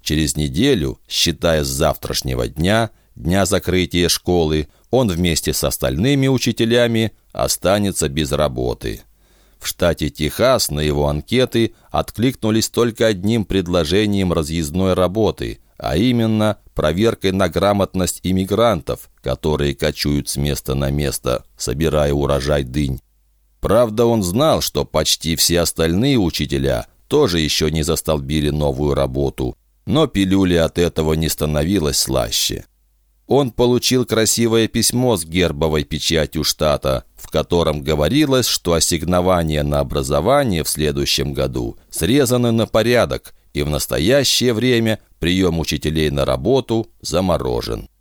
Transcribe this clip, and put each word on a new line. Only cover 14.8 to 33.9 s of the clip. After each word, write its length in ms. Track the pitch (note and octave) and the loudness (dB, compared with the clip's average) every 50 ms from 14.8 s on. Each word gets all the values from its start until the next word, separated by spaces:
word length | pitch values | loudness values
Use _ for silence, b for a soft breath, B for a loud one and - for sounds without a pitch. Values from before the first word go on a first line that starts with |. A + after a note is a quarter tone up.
| F#2+ F#2+ F2+ | 0 2 2
работы, 680 | F2 F2+ F2+ F2+ A2 G#2+ F#2 - - B1 A#1 A1+ - _ _ _ | 2 0 0 2 0 0 0 0 -2 -8 -8 -8 -12 _ _ _
а 200 | _ - A1+ C2 | _ -6 -2 0
именно 600 | E2+ A2 B2+ B2 A#2+ A2+ A2 A2 G#2+ G#2+ G#2+ G#2 - _ - _ | 0 2 2 2 2 0 0 2 2 0 0 -2 -4 _ -10 _
проверкой 560 | - - D2+ D#2+ F#2 G#2+ A2+ G#2+ - - F#2+ | -2 0 0 2 2 2 0 0 0 -2 -2
на 180 | F#2 F#2+ F#2+ F2 | 0 2 0 0
грамотность 720 | D#2+ F2 F#2+ G2+ G#2 G2+ F#2+ - - F#2 F2+ E2+ - - - | 0 0 2 2 2 2 0 -2 0 -2 -2 -2 -4 -4 -2
иммигрантов, 840 | F2 F#2 F#2+ F#2+ F#2+ G2+ G2 A2+ A#2+ G#2 D#2 - - B1+ - - - _ _ | 0 0 0 0 0 2 2 2 2 2 0 -2 -6 -8 -8 -8 -20 _ _
которые 540 | - - B1+ - - D#2 D2+ C#2+ C#2+ C#2+ C#2 | -6 -6 -4 -2 0 -2 0 0 0 -2 -2
кочуют 540 | - D#2 D2+ D2 - - D2 D2 C#2+ C#2 - | 0 -2 -2 -2 -2 -2 0 0 -2 -2 -4
с 80 | - | -4
места 380 | C#2+ C#2+ D2 C#2 - - - C2+ | -2 -2 -2 -2 -4 -4 -4 -2
на 160 | C#2 C#2 C#2 | -2 -2 -2
место, 520 | C#2+ D2 D2 C#2 C2 - - B1+ B1 A1+ - _ _ | -2 -2 -2 -2 -4 -4 -4 -4 -4 -4 -6 _ _
собирая 560 | _ - - B1 C#2+ D#2+ D#2 C#2 D2+ D2 C#2+ C#2+ | _ -6 -6 -4 -2 -2 0 2 2 0 2 0
урожай 500 | C#2+ C#2 C2+ C#2+ C#2 C2+ C#2 D2 D2 C#2 | 0 0 0 0 0 0 0 -2 -2 -2
дынь. 380 | B1 B1+ D2 D2 C2+ C2 B1 _ _ _ _ _ _ _ _ _ _ _ _ | -2 -4 -4 -2 -2 -4 -6 _ _ _ _ _ _ _ _ _ _ _ _
Правда, 460 | - - F#2+ A#2 B2 A2+ G#2+ A2 A#2 | -2 2 4 4 4 2 2 2 2
он 180 | A#2 A#2 A2+ G2 | 2 2 2 0
знал, 380 | F2 F2 A#2+ D3+ D#3+ C3 F2 | 0 0 2 2 2 2 0
что 240 | - - _ D2 C#2 | -2 -4 _ -4 -6
почти 500 | - - D#2 D#2 - - - - D#2+ E2 | -2 -2 -2 0 0 -2 -2 -2 -4 -2
все 240 | D2 - - E2+ E2+ | 0 0 2 2 2
остальные 580 | E2 D2+ - - - E2 E2+ F#2+ A#2+ C#3+ C#3 | 0 0 0 0 0 2 2 2 2 2 2
учителя 720 | A#2+ F#2+ D#2+ - - D#2 C2+ C#2 C2+ C2+ C2+ B1+ A#1+ A1 - _ _ _ | 2 2 0 0 -2 -4 -2 -2 -2 0 -2 -2 -4 -6 -10 _ _ _
тоже 320 | _ C3 D3 D3 G#2+ E2+ E2+ | _ 2 2 2 2 2 0
еще 300 | D#2+ D2 - - D#2 D2+ | 0 0 0 0 0 0
не 140 | D2+ D#2+ D2+ | 0 0 0
застолбили 680 | E2 E2 D2+ - - D#2 D2+ C#2 C2+ D2+ D#2 D2 D2 | 0 -2 -2 0 -2 -2 -2 -2 -2 -2 0 0 0
новую 440 | C#2+ D2+ D2 C#2+ C2+ B1+ D2 C#2+ C#2 | 0 0 -2 -2 0 0 -2 0 0
работу – 640 | C2+ C#2 C2+ B1 C2+ C#2 C2+ - - C2 B1 - _ _ _ _ _ _ | 0 -2 -2 -2 -2 -2 -2 -4 -4 -8 -8 -8 _ _ _ _ _ _
но 220 | - G2+ D3 D#3+ | -2 0 2 0
пилюля 580 | - - G2 G2 F#2 F#2+ G2 F#2+ F2+ F2 E2+ D#2+ | 0 0 0 2 2 2 2 4 4 4 2 2
от 120 | D#2 _ | 2 _
этого 360 | - F2 E2 - - D#2 D#2 D#2+ | 0 0 0 0 0 0 0 0
не 140 | D#2+ D#2+ | 0 0
становилась 680 | D2+ - - D#2 D2+ D2+ D2 D2+ E2+ G2+ G2 D#2 C#2+ C#2 | -2 -2 -2 -4 -2 0 0 0 0 0 0 0 0 -2
слаще. 680 | - - - C2 C2 A#1 A#1 - - - - - - - _ _ _ _ _ _ _ _ _ _ _ _ | -2 -2 -2 -2 -2 -2 -2 -2 -2 -2 -2 -4 -8 -12 _ _ _ _ _ _ _ _ _ _ _ _
Он 240 | - A2+ C#3 C#3+ B2 | 0 2 2 2 0
получил 540 | - - B2 B2 B2 A#2+ - - | 0 2 2 4 4 2 2 2